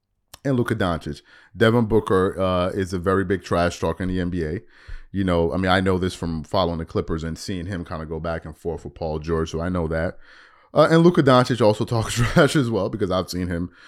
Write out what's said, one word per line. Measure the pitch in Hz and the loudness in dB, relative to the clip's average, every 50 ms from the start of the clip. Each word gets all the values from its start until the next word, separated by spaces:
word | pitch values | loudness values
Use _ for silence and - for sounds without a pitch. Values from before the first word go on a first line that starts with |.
| _ _ _ _ _ _ - - - | _ _ _ _ _ _ -20 -8 -4
and | 143 135 | -2 0
Luka | 123 120 - 113 | 0 0 0 -2
Doncic. | - 98 90 85 78 - 76 73 - - _ - - - _ - | -2 -2 -2 -2 -4 -6 -8 -12 -12 -14 _ -20 -20 -20 _ -2
Devin | 92 113 113 113 123 120 | 2 4 4 4 4 2
Booker, | 104 113 107 104 - 104 95 92 98 - 87 | 2 2 0 2 2 2 2 2 2 0 0
uh, | 95 92 92 90 90 95 | 0 0 2 2 0 0
is | - 101 95 90 98 | -2 -2 -4 -4 -4
a | 90 | -2
very | 85 98 95 98 98 | 0 0 2 2 2
big | 90 101 90 - | 0 -2 -4 -2
trash | - 98 87 87 87 85 - | -2 0 0 0 0 0 -2
talker | - 85 82 - 95 | -4 -4 -4 -4 -4
in | 92 | -4
the | 92 92 | -2 -2
N | 87 87 | -2 -2
B | 87 87 80 | -4 -4 -4
A. | 78 82 104 - _ _ _ - - - - - - | -4 -6 -8 -10 _ _ _ -16 -14 -14 -14 -14 -8
You | - 95 98 | -6 -2 0
know, | 92 87 85 85 82 67 | 0 2 2 2 0 0
I | |
mean, | 90 95 92 92 | 0 0 2 2
I | 95 | 2
know | 92 95 95 90 | 2 2 0 0
this | 90 92 - | 0 -2 -4
from | - - 87 82 80 76 | -4 -6 -6 -6 -6 -6
following | - - 101 92 85 85 80 | -4 -2 -2 0 -2 -2 -6
the | 82 | -8
Clippers | - - 107 87 - 87 80 78 | -6 -6 -6 -4 -4 -4 -6 -6
and | 82 82 | -6 -8
seeing | - - - 101 90 87 | -8 -8 -8 -8 -8 -8
him | 92 104 85 87 | -8 -8 -8 -8
kinda | - 92 80 80 | -10 -10 -12 -10
go | 78 82 78 | -10 -10 -8
back | 78 85 82 82 - | -6 -6 -6 -8 -8
and | - 76 | -12 -16
forth | - - 85 80 - - | -10 -8 -8 -8 -8 -10
with | - - | -14 -12
Paul | - 85 80 78 78 | -8 -6 -6 -6 -4
George, | 76 80 82 80 80 82 | -4 -2 -2 -2 -2 -2
so | - 80 | -4 -4
I | 82 90 | -4 -2
know | 92 90 82 78 | -2 -2 -2 -2
that. | 80 80 82 92 - - - - - - - _ _ _ _ _ - | -2 -2 -2 -4 -6 -10 -16 -20 -20 -20 -20 _ _ _ _ _ 2
Uh, | - 160 160 | 2 4 6
and | 160 165 165 | 6 6 6
Luka | 175 180 - 143 | 6 6 6 6
Doncic | 131 131 123 123 - 131 110 | 6 6 6 6 4 2 4
also | 120 104 107 - 113 | 4 4 4 2 -2
talks | - 120 113 107 - - | -2 -2 -2 -2 -2 -2
<laughs> | |
trash | 113 120 117 - 180 160 139 - | -2 -2 2 4 4 4 4 4
as | 165 131 117 | 2 0 0
well, | 113 101 92 - | 0 -2 -2 -2
because | - 104 104 90 | -2 -2 -2 0
I've | 92 92 90 - | 0 0 -2 -2
seen | - 90 90 87 | -4 -4 -4 -4
him, | 90 85 87 87 - _ - | -4 -4 -6 -6 -10 _ -20